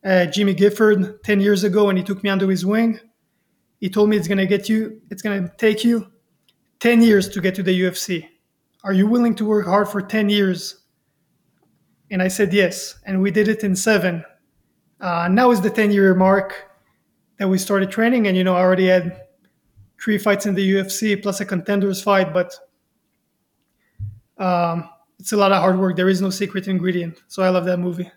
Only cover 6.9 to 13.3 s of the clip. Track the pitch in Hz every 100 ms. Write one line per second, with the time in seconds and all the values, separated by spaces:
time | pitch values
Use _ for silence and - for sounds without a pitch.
6.9 | 233 233 202 190 - 185 190 185 185 185
7.9 | 180 - 175 - _ _ _ _ _ 202
8.9 | 190 202 240 233 226 214 214 175 196 202
9.9 | 208 190 220 208 208 196 180 - - _
10.9 | _ _ _ _ _ _ _ _ _ _
11.9 | _ _ 190 185 185 202 196 185 185 -
12.9 | - - 190 196